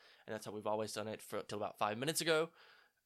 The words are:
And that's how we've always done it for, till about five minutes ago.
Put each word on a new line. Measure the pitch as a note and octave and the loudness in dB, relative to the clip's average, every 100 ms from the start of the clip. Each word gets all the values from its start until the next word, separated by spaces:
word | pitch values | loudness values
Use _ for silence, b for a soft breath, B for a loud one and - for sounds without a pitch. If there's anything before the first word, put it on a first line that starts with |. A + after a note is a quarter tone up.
| b b b | b b b
And | |
that's | A2 | -6
how | G#2+ | -6
we've | G#2 G#2+ | -4 0
always | G#2+ G#2+ | 2 0
done | A2 G#2+ | -2 -4
it | G#2+ | -6
for, | - G#2 | -4 -4
till | - G#2 | -4 -2
about | G#2 - | -2 0
five | G#2+ G#2+ | 0 2
minutes | C#3 E3 | 0 0
ago. | E3 D#3+ E3 - b b b b | 4 4 2 -2 b b b b